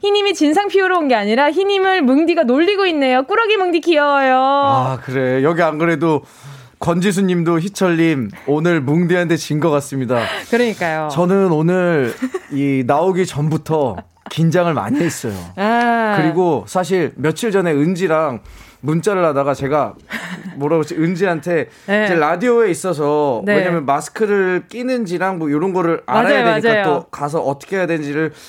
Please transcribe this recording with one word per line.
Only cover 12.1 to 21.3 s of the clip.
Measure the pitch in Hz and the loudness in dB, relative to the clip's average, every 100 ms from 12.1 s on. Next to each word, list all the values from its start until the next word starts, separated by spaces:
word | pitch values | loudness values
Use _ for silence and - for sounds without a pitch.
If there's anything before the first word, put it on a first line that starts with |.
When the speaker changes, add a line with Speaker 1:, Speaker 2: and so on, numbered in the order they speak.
| - 254 359 - | -4 -6 -8 -8
Speaker 2:
이 | 139 139 135 123 | -4 0 0 2
나오기 | 143 180 185 175 | 2 2 0 -2
전부터 | - 151 160 - 156 135 92 - _ - | -2 -2 -2 -2 -2 -2 -4 -12 _ -14
긴장을 | - 165 165 175 | 0 2 2 2
많이 | 143 98 285 | 0 -2 0
했어요. | 170 - 120 98 87 95 | -2 -2 -6 -8 -10 -4
Speaker 1:
아. | 202 233 240 233 220 202 | 0 0 2 0 0 0
Speaker 2:
그리고 | 180 160 180 139 98 | 0 0 0 0 -2
사실 | 185 180 185 147 - | -4 -2 0 -2 -2
며칠 | 139 160 233 | -4 -2 0
전에 | 196 180 | 0 2
은지랑 | 147 151 185 180 156 156 117 - - - - | 2 0 0 0 0 0 -4 -12 -20 -20 -10
문자를 | 131 160 165 196 170 | -2 0 0 0 0
하다가 | 139 139 | 0 0
제가 | 135 139 147 120 98 - - 175 180 196 175 | -2 -2 -2 -2 -6 -14 -12 -12 -14 -14 -6
뭐라고 | 143 160 | 0 0
했지? | 151 - | 0 -2
은지한테 | 160 180 190 | -2 0 -2